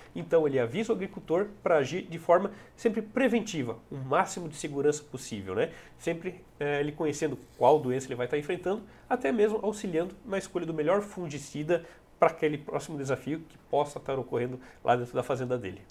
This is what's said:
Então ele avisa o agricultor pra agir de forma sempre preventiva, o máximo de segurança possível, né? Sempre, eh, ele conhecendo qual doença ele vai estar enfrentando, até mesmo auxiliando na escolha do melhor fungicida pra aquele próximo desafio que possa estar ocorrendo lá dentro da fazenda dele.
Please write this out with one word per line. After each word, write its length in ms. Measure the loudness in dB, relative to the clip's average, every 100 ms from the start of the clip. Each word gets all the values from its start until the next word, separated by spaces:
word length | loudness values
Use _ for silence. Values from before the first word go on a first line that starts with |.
| -14 -10
Então 320 | 2 4 4
ele 120 | 2
avisa 320 | 0 0 -2
o 40 | -2
agricultor 520 | -4 -8 0 0 0 -2
pra 140 | 2 2
agir 260 | 2 -4
de 140 | -6 -6
forma 340 | 4 4 4 -6 -20 0
sempre 260 | 0 0
preventiva, 760 | -2 2 4 2 0 -4 -4 -6 -8
o 60 | -8
máximo 540 | 0 0 0 -2 -8
de 60 | -8
segurança 480 | -6 2 2 2
possível, 520 | -4 -12 -10 -8 -4 0
né? 160 | 0 -2 -20 -8
Sempre, 460 | -4 -4 -6 -10 -16 -6
eh, 200 | -2 0
ele 120 | -2
conhecendo 460 | -2 -2 0 -2 -4 -10 4
qual 220 | 6 6
doença 280 | 4 -2 -2
ele 80 | -4
vai 100 | -2
estar 120 | -2
enfrentando, 460 | -2 -4 -2 -4 -6 -14 -4
até 220 | -2 0
mesmo 280 | 2 2 2
auxiliando 540 | -2 -4 -2 0 -2 -6 -6
na 120 | -6
escolha 280 | -4 -6 -4
do 80 |
melhor 280 | -2 2 2
fungicida 840 | 0 -8 -8 -8 -8 -6 0 0 0 -20 -10 4
pra 100 | 4
aquele 280 | 4 0 0
próximo 400 | -6 -8 -6 -6
desafio 440 | -2 -2 -2 -6 -8
que 100 | -18 -2
possa 300 | 0 0 -4
estar 180 | -4 -4
ocorrendo 420 | -2 -2 -2 -6 -14 -6
lá 120 | 2 2
dentro 180 | 2
da 80 | -2
fazenda 360 | -2 -2 0 -2
dele. 240 | -4 -10 -16